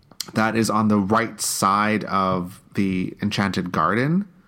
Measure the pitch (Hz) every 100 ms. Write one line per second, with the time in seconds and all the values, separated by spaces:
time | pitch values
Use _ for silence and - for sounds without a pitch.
0 | _ - - - 110 113 107 107 107 104
1 | 95 110 113 107 - - 98 101 107 107
2 | - 95 92 92 90 104 _ - 98 92
3 | 92 - 104 104 98 95 90 87 80 107
4 | 139 180 202 _